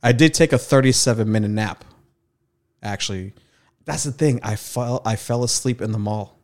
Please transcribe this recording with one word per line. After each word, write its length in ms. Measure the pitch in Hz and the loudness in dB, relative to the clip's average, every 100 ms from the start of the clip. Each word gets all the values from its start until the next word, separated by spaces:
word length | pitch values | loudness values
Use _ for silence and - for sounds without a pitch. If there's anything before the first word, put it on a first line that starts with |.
I 100 | 117 | 2
did 220 | 117 160 | 6 4
take 180 | - 160 | 6 2
a 60 | 123 | 2
thirty-seven 720 | - 139 131 123 - 113 110 | 2 4 4 2 2 0 2
minute 200 | 107 104 | 2 0
nap. 340 | 107 107 - - - _ _ _ _ _ _ _ _ | -2 -4 -6 -16 -20 _ _ _ _ _ _ _ _
Actually, 500 | 107 101 - 98 95 - _ _ _ _ | -10 -8 -6 -8 -10 -16 _ _ _ _
that's 200 | - 151 | -10 -6
the 80 | 147 | -6
thing. 280 | 123 156 123 | 0 0 0
I 140 | - 107 | -2 -6
fell, 460 | - - 120 123 | -6 -6 -2 -2
I 120 | 113 110 | -2 -4
fell 280 | - 120 | -2 -2
asleep 360 | 120 - 131 123 | 0 -2 -2 -4
in 120 | 110 | -4
the 60 | 107 | -4
mall. 400 | 104 107 98 _ | -2 -4 -8 _